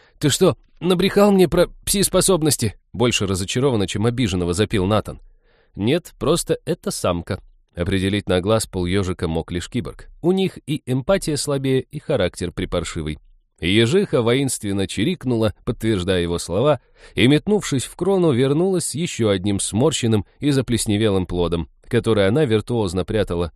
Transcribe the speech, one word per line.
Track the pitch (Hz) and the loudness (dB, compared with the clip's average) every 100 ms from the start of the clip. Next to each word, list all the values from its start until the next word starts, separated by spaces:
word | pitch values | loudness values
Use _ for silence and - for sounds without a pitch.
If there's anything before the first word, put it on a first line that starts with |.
| _ - | _ -4
«Ты | 147 | -2
что, | - 185 120 _ - | 2 2 0 _ -4
набрехал | 170 175 190 202 208 | 0 2 2 4 4
мне | 196 170 | 6 4
про | 170 165 - | 4 0 -2
пси-способности?» | - 202 180 190 170 180 151 - 107 - _ | -4 -2 0 2 2 2 0 0 -2 -6 _
Больше | 92 120 - 95 | -2 0 0 -2
разочарованно, | 95 95 123 139 113 92 | -2 -2 -2 0 0 -2
чем | - 117 | -2 -2
обиженно | 120 113 90 87 | 0 0 0 0
возопил | 87 110 107 92 | 0 0 0 2
Натан. | 107 - 67 - _ _ _ _ - | 0 -2 -10 -20 _ _ _ _ -4
«Нет, | 113 170 - - | 0 0 -4 -4
просто | 120 165 - - | -2 0 -2 -4
это | - - - | -4 -6 -6
самка». | - 101 87 - 95 - _ _ - | -4 -2 -2 -4 -10 -12 _ _ -6
Определить | 87 98 95 101 - | -2 0 0 -2 0
на | 90 | 0
глаз | 92 110 - | 2 0 -2
полежика | 95 90 98 92 87 87 | -4 -2 0 -2 -4 -4
мог | 82 - | -4 -4
лишь | 87 - | -6 -6
киборг. | 120 85 - - - | -6 -8 -12 -20 -4
У | 165 | 0
них | 190 185 - - | 0 -2 -6 -8
и | 151 - | -6 -4
эмпатия | 127 127 190 - 143 | -4 0 -2 -2 -4
слабее, | - 139 135 131 | -2 -2 0 -2
и | - 151 | -2 -8
характер | - 131 90 - 90 | -4 0 0 -2 -8
припаршивый. | - 87 87 80 85 78 78 _ _ _ _ | -6 -4 -4 -4 -6 -8 -8 _ _ _ _
Ежиха | 80 104 117 185 202 143 | 2 4 4 2 2 2
воинственно | 113 127 135 - 104 98 95 | 2 2 0 -4 -4 -2 -2
чирикнула, | - 127 180 127 117 110 - | -2 -2 -2 -2 0 0 -2
подтверждая | - 110 113 101 87 92 | -8 -4 0 0 0 0
его | 85 85 | 0 -4
слова, | - 90 143 135 _ _ - | -2 0 0 0 _ _ -6
и, | - 117 | 2 4
метнувшись | 147 196 208 - 135 | 4 2 -2 0 -4
в | - | -4
крону, | - 175 196 170 | -4 -2 2 2
вернулась | 120 135 147 185 185 - | 2 2 0 0 -2 -4
с | |
еще | 131 175 - 110 | -4 -6 -2 0
одним | 98 101 101 | 0 0 -2
сморщенным | - 101 151 143 113 110 - - | -2 0 0 2 0 0 -2 -4
и | 143 | -2
заплесневелым | 135 123 113 - 101 110 95 90 | 0 0 -2 0 0 2 0 -2
плодом, | 87 85 85 80 _ - | -2 -2 -2 -6 _ -4
который | 123 113 107 98 | -2 2 2 2
она | 131 147 | 2 2
виртуозно | 110 - 120 98 90 | 0 0 -2 -2 -2
прятала | 87 104 95 87 85 | -2 -2 -2 -2 -4